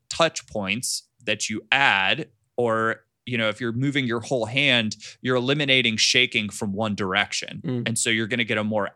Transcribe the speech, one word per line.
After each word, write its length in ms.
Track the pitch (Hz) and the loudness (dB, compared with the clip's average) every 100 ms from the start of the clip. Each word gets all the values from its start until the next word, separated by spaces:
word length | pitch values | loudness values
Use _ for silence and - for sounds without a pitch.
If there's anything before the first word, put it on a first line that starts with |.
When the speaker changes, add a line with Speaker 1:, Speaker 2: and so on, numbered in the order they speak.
| - | -8
Speaker 1:
touch 360 | - 165 - - | 0 0 0 -8
points 600 | 107 95 110 - - - _ | -6 -4 -2 -4 -6 -8 _
that 240 | 113 107 - | -4 -4 -4
you 140 | 107 - | -6 -2
add, 580 | 135 135 98 95 127 - _ _ - | 2 4 4 2 -2 -6 _ _ -2
or, 480 | 120 110 113 - _ _ - | 0 2 0 -2 _ _ -6
you 120 | 117 | -2
know, 100 | 110 | -2
if 120 | 104 | -2
you're 120 | 120 | -4
moving 340 | 117 139 139 123 | 0 0 0 0
your 140 | 117 | -2
whole 260 | - 131 110 | -2 -2 0
hand, 500 | 135 143 123 107 - - - | 2 4 4 2 -4 -12 -6
you're 160 | 127 127 | 0 0
eliminating 600 | 123 147 139 131 120 110 | 2 2 4 4 4 2
shaking 520 | - 127 123 117 104 | 2 4 2 0 -4
from 240 | - 107 | -4 -4
one 220 | 98 110 98 | -2 -2 -2
direction. 640 | 95 98 98 - - 101 | 0 0 0 -4 -8 -8
Speaker 2:
Mm. 240 | - 123 117 | -6 -4 -2
Speaker 1:
And 100 | 113 | -2
so 120 | 120 | 0
you're 160 | 113 110 | 0 0
gonna 180 | 120 | -2
get 140 | 113 107 | -2 -2
a 60 | |
more 260 | 107 107 98 | 0 -2 -2